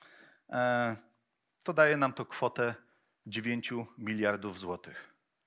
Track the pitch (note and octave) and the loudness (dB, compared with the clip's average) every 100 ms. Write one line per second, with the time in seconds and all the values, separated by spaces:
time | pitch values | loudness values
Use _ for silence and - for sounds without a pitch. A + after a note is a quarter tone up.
0 | - - - _ _ B2 B2 A#2+ A#2+ A2+ | -14 -20 -20 _ _ 0 2 2 0 -2
1 | - _ _ _ _ _ - D#3+ D3+ D3 | -12 _ _ _ _ _ -2 4 6 6
2 | C3+ - A#2+ - B2 - A#2+ A2+ _ _ | 2 0 -8 -2 0 2 -2 -2 _ _
3 | _ _ G#2+ G#2+ A2+ A#2+ - A#2+ A2+ - | _ _ -8 -4 -2 -2 -4 -6 -8 -8
4 | G#2+ G#2+ G#2 G2+ G#2 F2 F2+ F2 - - | -4 2 2 2 -4 -6 -6 -8 -10 -18
5 | - _ _ _ | -18 _ _ _